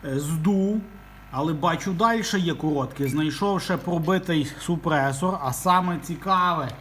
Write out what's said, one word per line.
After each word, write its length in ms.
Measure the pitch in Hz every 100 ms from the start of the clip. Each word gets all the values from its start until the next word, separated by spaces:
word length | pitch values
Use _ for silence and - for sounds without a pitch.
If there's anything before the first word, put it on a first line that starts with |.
Е, 160 | 147 135
здув, 600 | 147 160 160 196 196 214 196 - - - -
але 220 | 131 151
бачу, 400 | 156 170 165 196
дальше 460 | 175 226 226 - 202
є 160 | 170
короткі. 540 | 151 156 143 131 - 139
Знайшов 540 | 143 156 139 202 190
ще 140 | - 175
пробитий 760 | 180 175 156 190 180 165 139 -
супресор, 760 | - 170 170 151 139 135 185 190
а 100 | 135
саме 460 | 120 185 180 180 175
цікаве 640 | - 170 190 185 180 165 131 -